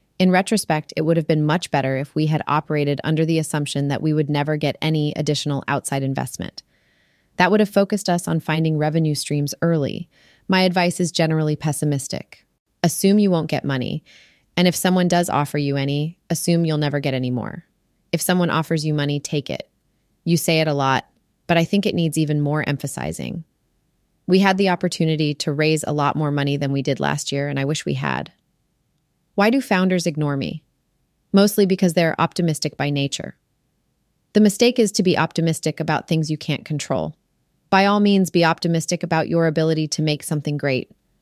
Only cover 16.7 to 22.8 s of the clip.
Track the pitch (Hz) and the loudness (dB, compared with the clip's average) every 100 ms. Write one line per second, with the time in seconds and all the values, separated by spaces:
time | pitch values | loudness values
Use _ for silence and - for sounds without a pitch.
16.7 | 151 147 143 143 131 127 123 - - - | 0 0 0 -2 -2 -2 -2 -4 -10 -16
17.7 | _ _ _ _ 165 - 180 175 151 156 | _ _ _ _ -2 0 2 2 0 0
18.7 | 165 151 151 143 147 - 151 - - - | -2 0 -2 0 -4 -4 -6 -4 -8 -10
19.7 | _ _ _ _ _ - 170 - 160 156 | _ _ _ _ _ 0 0 2 0 2
20.7 | 143 135 131 - _ _ _ - 170 165 | 0 2 0 -2 _ _ _ 0 0 2
21.7 | 202 202 - 165 147 151 151 147 151 - | 0 0 0 0 0 0 0 0 -2 -2
22.7 | 143 | -4